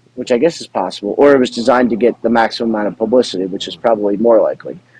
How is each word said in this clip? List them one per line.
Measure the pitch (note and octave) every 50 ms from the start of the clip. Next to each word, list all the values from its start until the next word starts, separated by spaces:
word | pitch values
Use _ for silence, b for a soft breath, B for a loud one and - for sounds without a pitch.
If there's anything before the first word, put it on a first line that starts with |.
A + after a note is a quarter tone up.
| _ _ -
which | B2 B2+ -
I | B2+
guess | A#2+ C#3+ E3+ E3 -
is | -
possible, | - - A2 F#2 F2+ - - G2+ G2+ -
or | - C#3 C#3+ C#3
it | C3+
was | B2+ A#2+
designed | - A#2+ A2+ B2+ B2 B2 B2+ A2+
to | A#2
get | G2+ A#2+ A#2 G#2 _
the | - A2+
maximum | A#2 A#2 A2+ G#2+ - - A#2+ A2+
amount | A2 G#2+ G#2 G2+
of | F2
publicity, | - A2 G#2+ A#2+ B2+ A#2 - - F#2 F#2+
which | F#2+ F#2 F#2 -
is | F#2 F#2
probably | - - A#2+ A2+ G#2 G#2 G2+ G2+
more | F#2+ A2+ A#2 A2+ G#2+
likely. | F2 C#2 C#2 - - C#2 C2+ - _ B B